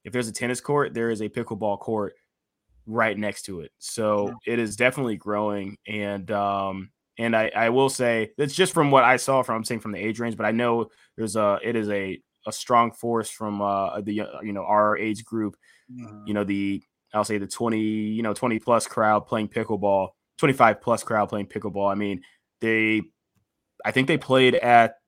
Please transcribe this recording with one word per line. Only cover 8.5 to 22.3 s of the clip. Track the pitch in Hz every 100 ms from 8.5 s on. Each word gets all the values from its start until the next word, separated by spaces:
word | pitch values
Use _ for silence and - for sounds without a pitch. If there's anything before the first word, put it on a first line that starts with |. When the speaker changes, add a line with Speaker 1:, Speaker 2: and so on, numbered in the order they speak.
Speaker 1:
just | 180 185
from | 170 143
what | 135
I | 123 127
saw | - 135
from, | 127 113
I'm |
saying | 107 113
from | 110
the | 92
age | 107 110
range, | 117 107
but | 107
I |
know | 113 120 117 107 _ _ -
there's | 110 110
a, | 104 101
it | 110 117
is | 104
a, | 101 95 - _ _ -
a |
strong | - - 120 117
force | - 117 117 107
from, | - 107 101
uh, | 101 98 95 107
the, | 104 104
uh, | - 67
you | 107
know, | 98
our | 92 104 107 90
age | 107 107
group, | - 113 104 - _ _ -
Speaker 2:
Mm-hmm. | - 113 104 104
Speaker 1:
you |
know, | 104
the, | 101 98 98 98 - _ _
I'll | 107
say | 101 104
the | 98
twenty, | - 117 110
you | 107 107 107 110
know, | 113
twenty | 104 123 110
plus | - 117 -
crowd | - 107 104 -
playing | 113 104
pickleball, | 117 110 104 101 98 92 - _ -
twenty-five | 151 131 117 104
plus | - 113
crowd | - 110 98
playing | 104 98
pickleball. | 107 104 98 98
I | 101
mean, | 101 92 -